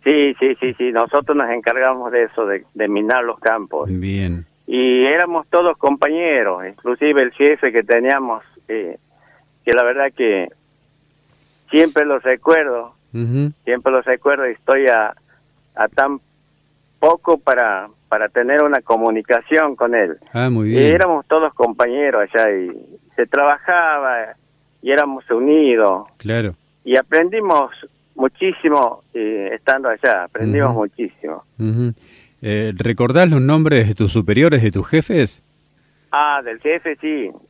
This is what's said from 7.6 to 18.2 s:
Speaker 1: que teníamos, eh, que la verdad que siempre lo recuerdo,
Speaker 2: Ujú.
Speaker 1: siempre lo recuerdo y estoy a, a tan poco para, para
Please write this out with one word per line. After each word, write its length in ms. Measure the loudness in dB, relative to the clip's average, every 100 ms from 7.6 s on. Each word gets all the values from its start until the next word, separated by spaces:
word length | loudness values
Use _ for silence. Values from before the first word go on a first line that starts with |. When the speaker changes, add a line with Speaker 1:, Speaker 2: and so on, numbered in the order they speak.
| 2
Speaker 1:
que 120 | 0
teníamos, 600 | 2 2 2 0 -2 -8 -10 _ _
eh, 300 | -8 -8 -12 _ _ _ _ _ _
que 100 | 0
la 100 | 2
verdad 280 | 2 0 -2
que 360 | 0 0 0 -4 _ _ _ _ _ _ _ _ _ _ _ _
siempre 360 | 2 4 2 0
lo 140 | 0
recuerdo, 760 | 0 -2 2 2 2 -4 -8 _ _
Speaker 2:
Ujú. 400 | -8 -4 -2 -4 -6
Speaker 1:
siempre 280 | -4 -2 0
lo 100 | 0
recuerdo 480 | 0 -2 0 0 -2
y 40 |
estoy 340 | -6 -2 2 2
a, 260 | 2 0 -6 _ _ _ _ _ -4
a 120 | -4
tan 320 | 0 -2 -2 _ _ _ _ _ _ _ _
poco 380 | 2 2 2 0
para, 500 | 2 0 0 -2 -6 _ _
para 160 | -2